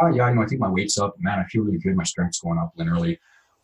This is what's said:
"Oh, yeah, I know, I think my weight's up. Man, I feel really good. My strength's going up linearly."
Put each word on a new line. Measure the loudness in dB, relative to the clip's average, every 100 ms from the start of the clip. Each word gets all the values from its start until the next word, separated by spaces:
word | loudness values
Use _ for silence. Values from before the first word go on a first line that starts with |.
"Oh, | 2
yeah, | 4
I | 4
know, | 2
I | 0
think | 0
my | 0
weight's | 0 0 0
up. | -2 -2
Man, | -2 -2
I |
feel | -2 -2
really | 0 0
good. | 0 0
My |
strength's | -2 -2 -2 -2
going | -2 -2
up | -4 -4
linearly." | -2 0 0 -4 _ _ _ _